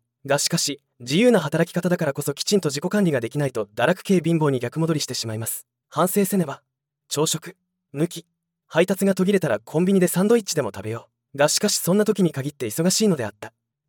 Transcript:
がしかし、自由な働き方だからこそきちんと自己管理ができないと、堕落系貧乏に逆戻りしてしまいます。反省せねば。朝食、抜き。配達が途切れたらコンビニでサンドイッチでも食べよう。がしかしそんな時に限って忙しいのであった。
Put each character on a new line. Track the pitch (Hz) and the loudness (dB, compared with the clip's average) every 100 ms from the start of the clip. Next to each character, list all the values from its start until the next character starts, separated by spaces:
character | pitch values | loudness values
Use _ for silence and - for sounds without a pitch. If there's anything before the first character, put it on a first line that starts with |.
| _ _ 135 | _ _ -2
が | 143 | 0
し | - | 0
か | 165 | -2
し、 | - 139 _ _ | -4 -8 _ _
自 | 123 156 | -2 4
由 | 247 | 6
な | 220 | 6
働 | 151 160 165 | 2 -2 -2
き | |
方 | 180 180 | -2 -2
だ | 175 | -2
か | 156 | -2
ら | |
こ | 135 | -4
そ | 143 | -6
き | 139 | -6
ち | - 202 | 0 0
ん | |
と | 156 | 0
自 | 139 | -4
己 | 180 | -2
管 | 208 185 | 0 2
理 | |
が | 135 | 0
で | 113 | -2
き | 143 | -4
な | 139 | -4
い | |
と、 | 117 101 107 | -4 -6 0
堕 | 123 | 0
落 | 180 | 0
系 | - 185 | 2 2
貧 | 156 165 | 2 2
乏 | 151 | 2
に | 131 | 0
逆 | 120 156 | -4 -4
戻 | 165 151 | -2 -2
り | |
し | - | -4
て | |
し | 123 113 | -6 -8
ま | 110 | -8
い | |
ま | 113 | -8
す。 | - - _ _ | -10 -14 _ _
反 | - 180 | -2 0
省 | 208 196 | 2 0
せ | 196 | 0
ね | 151 | -2
ば。 | 131 _ _ _ _ _ | -6 _ _ _ _ _
朝 | - 156 | -2 -2
食、 | 156 - - _ _ _ | -2 -8 -20 _ _ _
抜 | 139 170 | -6 -6
き。 | - - _ _ _ _ | -6 -18 _ _ _ _
配 | 156 180 | 0 0
達 | 196 | 2
が | 196 190 | 0 2
途 | 185 | 2
切 | |
れ | 202 | 2
た | 156 | 0
ら | 104 | -2
コ | - 151 | -2 0
ン | 180 | 2
ビ | |
ニ | 196 | 4
で | 180 | 2
サ | 175 | 2
ン | 202 | 2
ド | 240 | 2
イ | |
ッ | |
チ | 196 160 | 2 -2
で | |
も | 117 | -4
食 | 98 | -6
べ | 107 | -8
よ | 113 - _ _ | -10 -12 _ _
う。 | 135 | 0
が | 147 | 2
し | - | 2
か | 208 | 0
し | - | 0
そ | - | 2
ん | 202 | 2
な | 214 | 2
時 | 208 | 2
に | 175 | 0
限 | - 135 | 0 -6
っ | |
て | - 117 | -6 -6
忙 | 131 175 | 0 0
し | - | 2
い | 214 | 2
の | 160 | 2
で | 107 | -2
あ | |
っ | |
た。 | - - - _ _ | -10 -16 -18 _ _